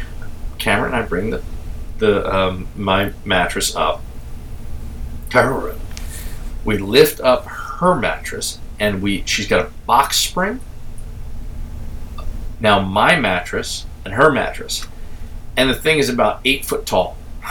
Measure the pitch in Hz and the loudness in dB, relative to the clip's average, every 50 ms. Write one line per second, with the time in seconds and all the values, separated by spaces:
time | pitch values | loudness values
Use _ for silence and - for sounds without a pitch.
0 | - - - - - - - - - - - - - 107 101 107 131 123 131 117 | -6 -6 -6 -6 -6 -6 -6 -4 -4 -6 -6 -2 0 0 2 2 2 0 0 -2
1 | 107 - 87 90 101 113 - - - - - - - - - - - - - - | 0 0 -2 -2 0 0 -2 -4 -4 -6 -6 -6 -6 -6 -6 -6 -6 -6 -2 2
2 | 110 107 101 98 92 - 98 95 95 92 92 92 90 - - 104 101 98 95 98 | 4 4 6 4 4 2 2 2 2 2 0 -2 -6 -6 -6 -2 2 4 4 4
3 | 101 104 - - - 101 95 92 87 90 - - - - - 85 78 76 73 71 | 4 0 -2 -6 -2 0 2 2 2 2 0 -2 -2 -2 0 0 0 0 0 -2
4 | - - - - - - - - - - - - - - - - - - - - | -4 -8 -8 -10 -8 -8 -8 -8 -8 -8 -8 -8 -6 -6 -4 -4 -4 -6 -6 -6
5 | - - - - - - - - - 131 135 - - - - - - - - - | -6 -6 -6 -6 -6 2 2 4 4 4 2 -2 -2 -4 -6 -6 -6 -8 -6 -6
6 | - - - - - - - - - - - - - 107 107 101 98 98 117 139 | -6 -6 -6 -6 -6 -6 -6 -6 -6 -6 -6 -4 -2 0 0 0 0 4 8 8
7 | 156 - - - - 127 127 123 - - - - - - - - 175 185 175 131 | 8 8 6 2 4 4 4 4 2 -6 -10 -8 -8 -8 -4 2 4 4 4 4
8 | 98 82 80 - - - - - - - - - - - - - 104 104 98 92 | 2 0 -2 -2 -4 -6 -6 -6 -6 -6 -6 -8 -10 -10 -4 0 0 0 0 2
9 | 98 101 98 90 - - - - 101 101 107 107 - - - - - - 117 - | 0 0 0 0 0 -2 -2 -2 2 2 2 2 2 0 -6 -8 0 4 6 6
10 | - - - - - - - 175 185 208 247 262 - - - - - - - - | 6 4 2 0 0 0 0 0 0 0 -2 -4 -8 -10 -10 -8 -8 -8 -6 -6
11 | - - - - - - - - - - - - - - - - - - - - | -8 -8 -8 -8 -8 -6 -6 -6 -6 -6 -6 -6 -6 -6 -6 -8 -8 -6 -6 -6
12 | - - - - - - - - - - - - 113 107 101 98 95 95 95 104 | -8 -8 -8 -6 -4 -4 -4 -4 -4 -6 -4 2 4 6 6 6 4 2 2 4
13 | 120 143 - 147 120 98 90 87 - - 110 113 120 - - - - - - - | 6 6 4 4 4 2 0 0 -2 -2 -4 -4 -4 -4 -6 -8 -8 -10 -12 -10
14 | - - 98 117 147 156 135 107 - - - - - - - - - - - - | -10 -4 2 6 6 6 6 4 0 -2 -4 -6 -6 -6 -6 -6 -6 -8 -10 -10
15 | - - - - - - - - - - - 123 127 135 117 - - 156 160 147 | -10 -8 -8 -8 -8 -8 -8 -10 -10 -4 0 2 2 2 2 2 2 2 4 4
16 | 135 123 123 120 110 107 104 - - 131 135 - - - 147 - - - 110 90 | 4 2 4 2 2 2 2 0 0 0 0 0 0 -2 -4 -2 -2 0 2 2
17 | 78 - - - - - - - - - | 2 2 -2 -10 -12 -10 -10 -10 -4 0